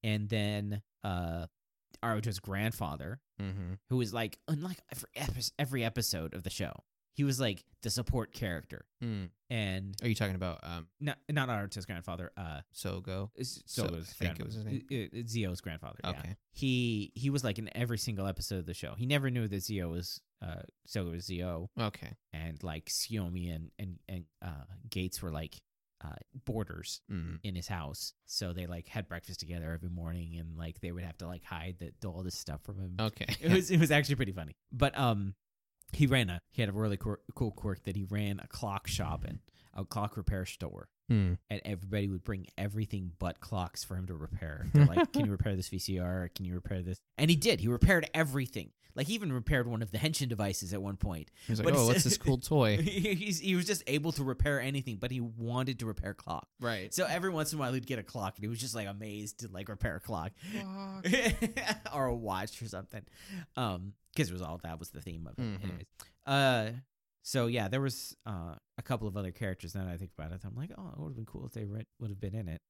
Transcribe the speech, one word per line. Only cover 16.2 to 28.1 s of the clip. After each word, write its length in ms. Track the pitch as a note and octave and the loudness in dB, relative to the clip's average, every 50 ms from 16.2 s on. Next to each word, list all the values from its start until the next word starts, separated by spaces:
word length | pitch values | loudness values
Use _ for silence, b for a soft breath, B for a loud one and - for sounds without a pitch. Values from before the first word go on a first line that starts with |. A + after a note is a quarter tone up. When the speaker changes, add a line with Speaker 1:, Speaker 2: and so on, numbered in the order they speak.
| - F#2 G2 - _ _ _ | -6 -8 -10 -10 _ _ _
Speaker 1:
He, 580 | - C#3 C3+ B2+ B2+ B2 A#2 A2+ G#2 G#2 - _ | -2 0 2 2 2 2 2 2 0 -2 -4 _
he 140 | - B2 C#3 | -2 0 0
was, 160 | C#3 C#3+ B2 | 0 2 0
like, 140 | A#2 G2 G#2 | 0 -2 -2
in 100 | A2 - - | -4 -6 -2
every 220 | - A#2+ A#2+ A#2 G#2 | -2 0 0 0 -2
single 280 | - - G#2+ G2 F#2+ | 0 -2 -2 -2 0
episode 320 | G2 F#2 - - - G2+ F#2 | -2 -2 -2 -4 -2 -2 -4
of 60 | E2+ | -2
the 80 | E2 E2+ | -4 -6
show. 200 | - - C2+ - | -6 -6 -8 -4
He 80 | G2 A#2+ | -2 0
never 240 | B2+ D3 D3 C3+ C3+ | 2 4 4 4 2
knew 160 | B2 B2 A2+ G#2 | 2 2 0 2
that 120 | G2 G2 F#2 | 0 -2 -2
Zio 280 | - A2 G2 F2+ E2+ | -2 -2 0 0 0
was, 280 | E2 F2 F2 - - - _ _ _ _ | -2 -2 -4 -4 -6 -10 _ _ _ _
uh, 220 | - F2+ D#2+ F#2 - - _ _ _ - | -8 -8 -8 -8 -10 -14 _ _ _ -6
Sogo 240 | - G#2+ F#2 E2+ E2 | -4 -2 -2 -2 -2
was 120 | F2 F2 | -4 -4
Zio. 420 | - F#2 F2 F2+ F2+ F2 E2 F2 G2+ _ - | -4 -4 -2 -2 -2 -2 -4 -6 -6 _ -2
Speaker 2:
Okay. 340 | A#2 G#2+ - - - - - _ _ _ - | -2 -2 -2 -4 -12 -12 -14 _ _ _ -8
Speaker 1:
And, 300 | D#2 D#2+ E2 D#2+ D2 - | -6 -6 -6 -6 -6 -6
like, 240 | F2+ D#2 D#2+ D#2+ | -6 -6 -6 -6
Xiaomi 680 | - - - - - A2+ A2 F#2+ F2 F2 F2+ F2 F2 E2 | -4 -4 -2 -2 -2 -2 -2 -2 -2 -2 -2 -2 -2 -4
and, 160 | D#2+ E2 - _ - | -4 -6 -10 _ -10
and, 200 | G#2+ F#2+ F2+ D#2+ _ - | -8 -8 -8 -10 _ -10
and, 160 | F#2+ F2+ E2+ D2+ _ _ - | -8 -8 -8 _ _ _ -10
uh, 220 | F2+ D#2 C#2+ C2+ - F#2+ - - A#2 | -10 -10 -10 -12 -14 -16 -14 -12 -6
Gates 320 | - F#2+ F#2 F#2 - - | -2 -2 -2 -2 -2 -4
were, 100 | - F2 | -6 -4
like, 260 | D#2 D2+ D#2+ D2+ - - _ _ _ _ _ _ _ _ - | -4 -4 -6 -6 -10 -16 _ _ _ _ _ _ _ _ -12
uh, 80 | D2+ D2 - - _ _ B2+ - | -12 -12 -12 -16 _ _ -12 -8
boarders 560 | - A#2 A2 G2+ - E2+ E2 E2 - - - _ - | -4 -2 -2 -2 -4 -6 -10 -8 -8 -8 -10 _ -6
Speaker 2:
Mm. 280 | G2 F2+ D#2+ E2 E2+ D#2+ - | -4 -4 -2 -4 -6 -6 -6
Speaker 1:
in 120 | G#2 F#2 | -4 -4
his 100 | F2+ E2 - | -4 -4 -4
house. 440 | G2+ F2 D#2 C#2+ C#2+ - - - | -4 -4 -4 -4 -6 -6 -8 -10